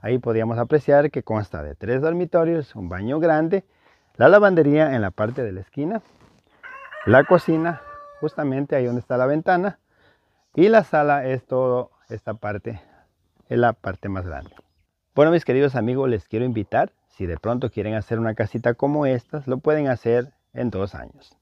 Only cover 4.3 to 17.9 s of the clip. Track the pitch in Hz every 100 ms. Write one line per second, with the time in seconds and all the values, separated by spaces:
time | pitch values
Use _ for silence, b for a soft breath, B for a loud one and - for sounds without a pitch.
4.3 | 202 208 180 143 147 156 135 101 - 107
5.3 | 131 117 92 95 - 151 220 _ _ _
6.3 | _ _ _ - - - - - 123 147
7.3 | 180 - 160 165 160 - - - - 151
8.3 | - 147 135 143 147 123 120 - 123 127
9.3 | 151 170 240 196 - _ _ _ _ _
10.3 | _ _ - 190 220 170 156 147 143 131
11.3 | 127 _ 127 127 123 123 _ _ 110 -
12.3 | 110 104 104 113 107 b b b _ _
13.3 | _ _ 120 120 110 - 95 101 98 87
14.3 | 71 - _ _ _ _ _ _ - 151
15.3 | 165 - 131 143 127 110 127 135 113 -
16.3 | 110 127 113 98 117 165 _ _ _ 92
17.3 | 82 107 123 120 110 104